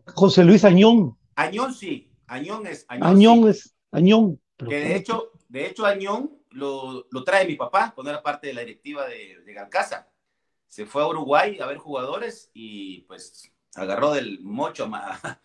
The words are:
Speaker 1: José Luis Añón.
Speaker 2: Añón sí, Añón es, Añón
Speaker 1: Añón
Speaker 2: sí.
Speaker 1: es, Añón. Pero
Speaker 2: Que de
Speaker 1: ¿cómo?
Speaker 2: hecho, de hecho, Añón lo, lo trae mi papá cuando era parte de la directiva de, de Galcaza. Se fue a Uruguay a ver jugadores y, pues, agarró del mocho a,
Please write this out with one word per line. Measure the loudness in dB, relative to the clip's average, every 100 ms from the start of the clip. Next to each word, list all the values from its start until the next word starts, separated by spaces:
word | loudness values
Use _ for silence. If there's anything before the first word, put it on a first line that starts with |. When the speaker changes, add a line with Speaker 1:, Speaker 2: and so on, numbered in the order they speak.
| -10
Speaker 1:
José | 2 4 8
Luis | 8 8 8
Añón. | 8 8 6 2 -6 _ -6
Speaker 2:
Añón | -4 -4 -8
sí, | -8 -12 -12 _ _ -16
Añón | -14 -12 -12 -14
es, | -16 -14
Añón | -4 4
Speaker 1:
Añón | 6 8 8
Speaker 2:
sí. | 4
Speaker 1:
es, | 2 -6 _ _
Añón. | 0 4 4 2 -4 _ -16
Pero | -10
Speaker 2:
Que | -6
de |
Speaker 1:
¿cómo? | -4 -6
Speaker 2:
hecho, | -6 -8 -10 _ _
de | -12 -12
hecho, | -4 -4
Añón | -2 -6 -8 -10 _ _
lo, | -12 -10 -10 -12 -14 -14
lo | -10
trae | 0 0 0
mi | -4
papá | -4 -2 -2
cuando | -6 -12
era | -10
parte | -8 -10 -12
de |
la | -14
directiva | -14 -18 -16 -12 -12
de, | -14 -20 _ _
de |
Galcaza. | -20 -8 -6 -6 -10 _ _ _ _ _ _ _
Se | -18 -8
fue | -4
a | -4
Uruguay | -4 -2 0 0 -6
a | -12
ver | -14
jugadores | -12 -12 -10 -10 -12 -16 _
y, | -20 -18 -16 -16 -18
pues, | _ -20 -20 _ _ _ _ -12
agarró | -8 -4 -2
del | -2 -6 -12
mocho | -12 -10 -8 -10 -12
a, | -12 -14 -14 -16 -16